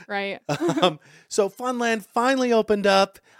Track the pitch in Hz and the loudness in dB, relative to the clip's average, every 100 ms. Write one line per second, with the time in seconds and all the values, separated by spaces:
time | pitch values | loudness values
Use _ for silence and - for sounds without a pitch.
0 | - 202 196 196 - 147 330 269 180 151 | -10 -8 -6 -8 -6 -4 -2 0 0 -2
1 | - - _ - 196 - 247 247 233 226 | -12 -20 _ -2 -2 -4 -6 -4 -2 -4
2 | 185 - 247 269 254 226 214 208 202 196 | -4 -2 0 0 2 2 2 0 4 4
3 | 196 - _ _ | 2 -2 _ _